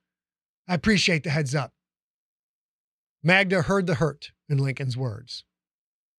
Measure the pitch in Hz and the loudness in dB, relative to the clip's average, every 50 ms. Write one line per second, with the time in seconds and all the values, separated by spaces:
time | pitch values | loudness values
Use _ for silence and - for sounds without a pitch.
0 | _ _ _ _ _ _ _ _ _ _ _ _ _ - 180 170 - 220 214 180 | _ _ _ _ _ _ _ _ _ _ _ _ _ -4 -4 0 2 2 4 4
1 | - - 175 156 127 160 135 160 156 127 131 151 127 - - _ _ _ _ _ | 4 2 0 0 0 -2 -2 -2 -2 -2 -2 -4 -4 -6 -10 _ _ _ _ _
2 | _ _ _ _ _ _ _ _ _ _ _ _ _ _ _ _ _ _ _ _ | _ _ _ _ _ _ _ _ _ _ _ _ _ _ _ _ _ _ _ _
3 | _ _ _ _ - 160 180 190 202 180 190 185 143 - 190 196 185 170 175 107 | _ _ _ _ 2 4 4 4 4 4 2 0 2 2 2 2 2 0 0 0
4 | - 147 143 - - - - _ _ - 147 135 139 135 127 - 143 127 120 123 | 0 -2 -2 -6 -12 -20 -20 _ _ -2 -2 0 0 -2 -4 -4 -6 -6 -4 -4
5 | 135 123 101 - 120 - - - - _ _ _ _ _ _ _ _ _ _ _ | -6 -6 -8 -10 -14 -16 -18 -18 -20 _ _ _ _ _ _ _ _ _ _ _
6 | _ _ _ | _ _ _